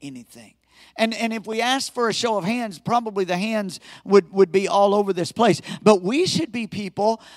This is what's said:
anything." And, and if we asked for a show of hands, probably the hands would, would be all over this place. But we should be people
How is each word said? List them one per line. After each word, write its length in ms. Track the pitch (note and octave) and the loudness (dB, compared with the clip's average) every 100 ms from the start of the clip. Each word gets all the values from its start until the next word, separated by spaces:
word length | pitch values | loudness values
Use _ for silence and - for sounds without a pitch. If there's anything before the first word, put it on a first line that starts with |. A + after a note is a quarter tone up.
anything." 540 | C#3 B2+ A#2 A#2 G#2+ _ _ _ - - | -16 -14 -18 -20 -20 _ _ _ -20 -2
And, 160 | A3+ | -2
and 200 | A3+ A3+ | 0 -4
if 140 | A3 F#3+ | -4 -6
we 140 | A3 | -4
asked 320 | A#3 C4+ - | 0 0 -2
for 160 | - A#3 | -2 -2
a 40 | |
show 240 | G3+ A#3+ G#3+ | 0 0 0
of 60 | |
hands, 340 | F3 A#3+ A#3 E3 | -2 -4 -6 -8
probably 460 | - A#3+ A3+ G3+ | -2 -2 -2 -4
the 120 | F#3 F3+ | -2 -2
hands 440 | G#3+ A3 G3+ C#3 - - | -2 -2 -4 -10 -18 -20
would, 280 | - G3 E3 | 4 4 4
would 200 | F#3+ F#3+ | 2 2
be 160 | F#3+ F#3+ | 4 0
all 260 | G3 G3+ | 2 4
over 180 | G3+ G3+ | 2 0
this 200 | F3+ E3 | -2 -4
place. 280 | - A3+ E3+ - - | 2 2 2 -2 0
But 180 | - G#3 | 4 4
we 260 | F3+ C4+ F#4 | 4 0 0
should 260 | F3+ D#4+ | 0 -2
be 140 | A3+ G#3+ | -4 -8
people 540 | F#3+ G3+ - G#3 A3+ - | -8 -10 -2 -2 -2 -6